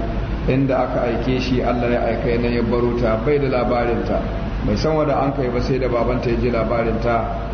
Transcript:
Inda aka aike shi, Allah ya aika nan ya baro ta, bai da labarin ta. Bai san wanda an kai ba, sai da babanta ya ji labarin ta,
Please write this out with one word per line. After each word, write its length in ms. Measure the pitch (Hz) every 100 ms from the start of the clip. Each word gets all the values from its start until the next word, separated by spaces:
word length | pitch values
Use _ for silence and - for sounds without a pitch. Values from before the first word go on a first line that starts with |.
| - - - - -
Inda 300 | 131 135 123
aka 200 | 127 117
aike 360 | 120 117 131 127
shi, 220 | - 123
Allah 280 | 110 123 120
ya 100 | 120 113
aika 320 | 113 120 117
nan 120 | 120
ya 100 | 120
baro 320 | 113 120 120 120
ta, 180 | 113 110
bai 140 | 135 143
da 100 | 135
labarin 540 | 123 117 120 117 107 107
ta. 120 | 95 - - - -
Bai 100 | 107 104
san 180 | 156 156
wanda 220 | 143 131
an 120 | 139
kai 140 | 135 123
ba, 100 | 120
sai 180 | 120 127
da 80 | 123
babanta 420 | 117 117 123 123
ya 60 | 113
ji 100 | 120
labarin 480 | 113 107 117 113 107
ta, 220 | 117 117 107 - -